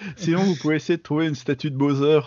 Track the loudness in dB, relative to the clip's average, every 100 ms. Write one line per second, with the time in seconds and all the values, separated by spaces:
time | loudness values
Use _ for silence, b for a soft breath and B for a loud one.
0 | -14 -6 -2 2 2 0 0 -2 0 -4
1 | -2 -2 -2 -2 -4 -4 -4 0 0 2
2 | 4 4